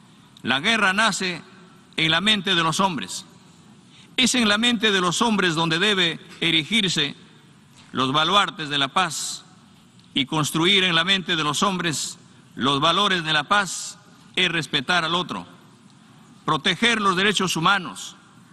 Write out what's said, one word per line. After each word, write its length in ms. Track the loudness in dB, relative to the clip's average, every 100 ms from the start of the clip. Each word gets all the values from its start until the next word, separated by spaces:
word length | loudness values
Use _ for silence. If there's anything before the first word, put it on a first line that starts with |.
| -20 -20 -20 -10
La 180 | -4 0
guerra 320 | 0 2 2
nace 500 | 2 0 0 -6 -8 -14 -20 -20 -20 -12 -2
en 140 | 0
la 100 | 2
mente 340 | 2 0 0
de 80 | 2
los 180 | 2 2
hombres. 460 | 0 -2 -8 -12 -14 -20 -20 -20 -20 -20 -20 -20 -8 -2
Es 180 | 0
en 140 | 2 2
la 80 | 2
mente 340 | 2 2 2
de 100 | 2
los 200 | 2 0
hombres 340 | 0 2 0
donde 240 | 0 0 0
debe 400 | 0 2 0 -2 -12 -4
erigirse 720 | 0 0 0 2 2 2 -2 -6 -20 -20 -20 -20 -20 -20 -10
los 200 | -2 0
baluartes 580 | 2 4 2 2 -4 -6
de 80 | -2
la 100 | 0
paz, 560 | 0 -2 -4 -8 -10 -16 -20 -20 -20 -20 -20 -8
y 120 | -4 -2
construir 580 | -2 -2 0 2 2
en 100 | 2
la 100 | 0
mente 320 | 0 -2 0 -2
de 80 |
los 180 | 0 0
hombres 560 | 0 0 -2 -4 -8 -12 -20 -20 -20 -4
los 240 | -2 2
valores 440 | 2 2 0 -2
de 80 | 0
la 120 | -2
paz 540 | 2 0 0 -6 -12 -16 -20 -20 -8
es 160 | -2 0
respetar 540 | 0 -2 -4 0 0
al 100 | 0
otro, 320 | -2 -4 -8 -12 -20 -20 -20 -20 -20 -20 -20 -20 -10
proteger 560 | -4 -2 0 0 0 2
los 160 | 0 2
derechos 400 | 0 0 -2 0
humanos, 600 | 0 0 -2 -12 -16 -18 -20 -20 -20